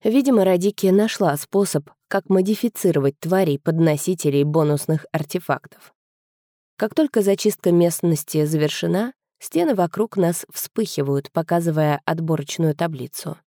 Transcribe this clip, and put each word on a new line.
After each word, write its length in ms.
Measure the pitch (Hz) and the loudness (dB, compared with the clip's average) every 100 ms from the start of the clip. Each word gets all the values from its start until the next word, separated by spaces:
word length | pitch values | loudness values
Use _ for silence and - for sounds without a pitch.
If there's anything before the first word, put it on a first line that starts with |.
Видимо, 400 | 220 240 269 233 | 2 2 4 4
Радики 420 | 185 180 190 202 190 | 4 2 0 0 2
нашла 500 | 190 220 - 185 147 | 2 2 0 0 0
способ, 540 | - 196 202 151 - _ _ | -2 -2 0 -2 -6 _ _
как 220 | 196 - | -6 0
модифицировать 880 | 190 185 214 240 - 185 160 139 143 | 0 2 0 -2 0 0 2 0 -2
тварей 400 | 165 185 185 143 | -2 0 0 -2
под 220 | - 160 | -2 2
носителей 640 | 165 147 - 185 151 143 | 2 0 -2 -2 0 0
бонусных 640 | 143 156 151 147 - 160 - | 2 2 0 0 -2 -4 -2
артефактов. 800 | - 147 180 - 131 - - - _ _ _ _ _ _ _ _ _ | -8 -6 -8 -4 -6 -6 -20 -20 _ _ _ _ _ _ _ _ _
Как 180 | 320 | -4
только 260 | - 311 - | 0 0 2
зачистка 520 | 196 196 214 202 - | 2 2 0 0 2
местности 720 | 175 170 170 175 156 - 156 | 4 4 2 0 0 -2 -2
завершена, 680 | 151 156 151 - 170 175 233 - _ _ | 0 0 -2 -2 -2 -2 -4 -8 _ _
стены 340 | - 320 339 | -6 -2 0
вокруг 420 | 214 170 - 220 - | 2 0 -2 -4 0
нас 300 | 170 170 - | 0 -2 -8
вспыхивают, 800 | - - - 143 - 139 139 139 | -12 -8 -4 -4 -4 -2 -2 -2
показывая 680 | - 160 170 170 156 151 147 | -6 -2 -2 0 0 0 0
отборочную 720 | - 165 165 156 143 - 165 147 | -4 -4 -2 -2 -4 -2 -2 0
таблицу. 640 | 170 151 123 - - - | -4 -6 -12 -12 -12 -14